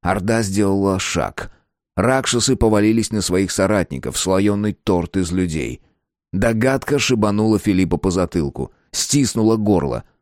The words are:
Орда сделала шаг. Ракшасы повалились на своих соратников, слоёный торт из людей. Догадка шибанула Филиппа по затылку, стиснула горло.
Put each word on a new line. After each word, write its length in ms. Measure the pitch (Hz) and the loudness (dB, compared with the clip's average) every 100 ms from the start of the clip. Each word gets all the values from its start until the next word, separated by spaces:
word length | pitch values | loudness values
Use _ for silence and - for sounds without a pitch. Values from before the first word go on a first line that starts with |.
Орда 400 | 87 95 95 113 | -2 -2 0 0
сделала 560 | 107 95 101 98 98 92 | 0 0 0 2 2 0
шаг. 540 | - - 53 - - - _ _ _ - | -2 -2 -4 -6 -14 -16 _ _ _ -2
Ракшасы 600 | 107 131 127 120 110 127 | 0 0 0 -2 0 2
повалились 540 | 113 107 107 113 104 | 2 4 4 2 0
на 120 | 110 | -4
своих 280 | 92 90 95 | 0 0 0
соратников, 680 | - 95 104 85 65 - - | 0 2 2 -2 -6 -6 -4
слоёный 540 | - 92 104 104 104 | 0 0 2 0 -2
торт 440 | - - 90 85 95 | -4 -2 0 0 -4
из 160 | 87 | -2
людей. 500 | 92 90 78 60 62 _ _ _ _ _ | -2 -2 -2 -6 -8 _ _ _ _ _
Догадка 680 | 95 117 113 123 131 - 143 | -2 0 2 0 0 -2 -2
шибанула 600 | - 123 104 101 110 107 | 0 2 2 2 2 2
Филиппа 380 | 107 92 90 85 | 2 2 2 0
по 140 | 98 | 0
затылку, 600 | 90 90 87 71 - 67 _ _ | 0 0 0 -2 -6 -12 _ _
стиснула 640 | - - 143 127 - 110 113 | -8 -2 0 0 2 2 2
горло. 480 | 104 95 71 60 - _ | 2 2 2 -2 -10 _